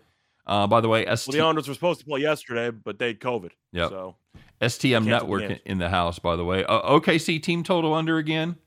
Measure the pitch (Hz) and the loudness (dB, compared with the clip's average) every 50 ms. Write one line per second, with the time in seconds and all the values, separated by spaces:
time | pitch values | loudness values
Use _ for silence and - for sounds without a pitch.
0 | _ _ _ _ _ _ _ _ _ - 101 104 101 104 113 117 113 113 110 110 | _ _ _ _ _ _ _ _ _ -2 0 2 2 4 4 4 4 4 2 2
1 | 104 - 110 113 - 131 135 151 160 160 156 156 139 139 139 - 160 180 165 - | 2 0 0 -2 -2 -2 0 2 2 2 2 0 -2 -6 -6 -4 -2 -2 -2 -4
2 | - 143 147 135 143 156 151 - - - 120 117 117 120 117 110 - 110 104 101 | -6 -6 -4 -2 0 -2 -2 -2 -4 -6 -4 -4 -2 -4 -6 -8 -10 -12 -6 -4
3 | 123 120 113 - - 127 123 110 90 85 - _ _ _ - 87 85 85 95 95 | -4 -4 -4 -4 -4 -4 -4 -4 -6 -10 -16 _ _ _ -4 -2 -2 -2 -2 -6
4 | 92 92 90 _ _ _ - - - - _ _ 110 120 - - - 135 123 113 | -10 -12 -14 _ _ _ -20 -20 -20 -20 _ _ -2 -2 0 0 2 2 4 4
5 | 110 107 113 117 - - 101 98 104 98 98 - - - 95 92 87 85 95 90 | 4 4 2 2 0 0 -2 -2 -2 -4 -6 -6 -6 -6 -4 -2 0 0 2 2
6 | 87 85 85 - - 87 85 85 87 87 92 95 95 - - 113 - - 139 160 | 0 0 -2 -2 -2 -2 -2 0 0 0 0 0 0 2 0 0 2 4 4 4
7 | 156 - 160 160 156 - 170 156 - - 170 170 165 - 190 170 165 156 156 160 | 4 2 2 2 0 0 -2 -2 -2 -2 -2 -2 0 0 0 0 2 2 0 0
8 | 160 160 160 160 156 156 156 160 160 170 175 - _ | 0 0 0 0 0 0 -2 -2 -2 -4 -6 -8 _